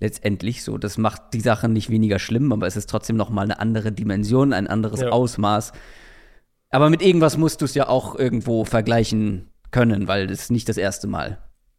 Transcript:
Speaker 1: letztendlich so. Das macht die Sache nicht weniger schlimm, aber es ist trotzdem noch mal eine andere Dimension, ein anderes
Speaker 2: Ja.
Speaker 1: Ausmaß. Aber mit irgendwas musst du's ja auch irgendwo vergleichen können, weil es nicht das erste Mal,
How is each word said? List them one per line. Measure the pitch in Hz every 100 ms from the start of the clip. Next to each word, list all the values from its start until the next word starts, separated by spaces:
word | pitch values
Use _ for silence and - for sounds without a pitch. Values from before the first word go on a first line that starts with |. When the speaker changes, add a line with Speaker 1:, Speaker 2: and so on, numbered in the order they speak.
Speaker 1:
letztendlich | 107 - 104 98 104 123
so. | - 107
Das | 104 -
macht | 110 - -
die | 117
Sache | 113 107 113
nicht | 110 107
weniger | 110 110 98
schlimm, | - 117 143
aber | 107 90
es | 104
ist | -
trotzdem | 110 - 113
noch | 104
mal | 104
eine | 101 -
andere | 110 110 107
Dimension, | 98 107 98 104 127 139
ein | 98 98
anderes | 104 107 110
Speaker 2:
Ja. | 127
Speaker 1:
Ausmaß. | 117 123 - 104 104 113 - - - - - - _ _ _ _
Aber | 131 151
mit | 160
irgendwas | 185 175 160 151
musst | 160 -
du's | 139 143
ja | 135
auch | 131 - -
irgendwo | 127 117 110 113
vergleichen | 110 117 110 117 110 110 107 98 - _ -
können, | 123 120 104 92
weil | 98 95
es | 98 -
nicht | 120 -
das | 107
erste | 95 - 101
Mal, | 92 65 - - - _